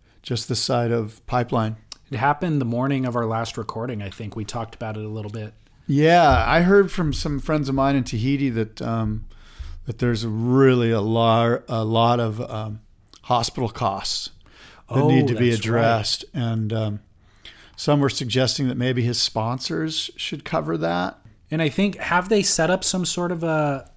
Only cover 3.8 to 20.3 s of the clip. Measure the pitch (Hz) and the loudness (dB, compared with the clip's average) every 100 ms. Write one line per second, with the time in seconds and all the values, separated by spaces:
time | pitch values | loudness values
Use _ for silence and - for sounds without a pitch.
3.8 | 123 110 101 - 107 113 104 120 110 - | -6 -6 -8 -10 -10 -8 -8 -6 -8 -8
4.8 | 110 107 107 107 104 107 107 - _ _ | -8 -8 -8 -8 -8 -10 -12 -14 _ _
5.8 | - 143 156 175 156 127 117 156 175 202 | -2 4 6 8 8 6 4 4 6 6
6.8 | 190 - 160 131 160 143 139 156 139 135 | 6 2 -2 -2 -2 -4 -2 0 0 2
7.8 | 135 139 120 113 123 139 139 113 107 - | 2 2 0 -2 0 0 0 0 -4 -4
8.8 | 117 113 110 107 - - - - - - | -4 -2 -2 -4 -8 -16 -20 -14 -12 -10
9.8 | - 113 123 113 113 107 117 131 131 127 | -10 -2 0 0 -2 -2 2 4 4 2
10.8 | 117 113 104 113 113 113 117 120 - 113 | 2 0 0 2 4 4 2 0 -4 -6
11.8 | 110 113 117 120 117 107 - 110 107 107 | -2 2 4 2 0 -4 -8 -8 -10 -12
12.8 | - _ _ - - 120 117 - 117 - | -16 _ _ -18 -2 0 0 -2 -6 -2
13.8 | 117 98 - - - - - - - - | -2 -2 -4 -6 -8 -14 -20 -20 -20 -20
14.8 | - 120 147 131 143 113 123 113 110 117 | -4 2 4 6 4 4 2 2 2 2
15.8 | 113 113 104 - - - 117 110 110 113 | 4 2 0 -4 -6 -4 -2 -2 -2 -2
16.8 | 107 104 - _ _ _ - - - - | -2 -4 -10 _ _ _ -20 -20 -20 -6
17.8 | - 147 139 - 131 123 127 - 131 123 | 2 4 2 0 -2 0 0 0 -2 0
18.8 | 123 127 117 117 - 113 110 131 - 160 | 0 0 0 0 -2 -2 -2 -4 -4 -4
19.8 | 160 151 - - - | -4 -4 -8 -8 -10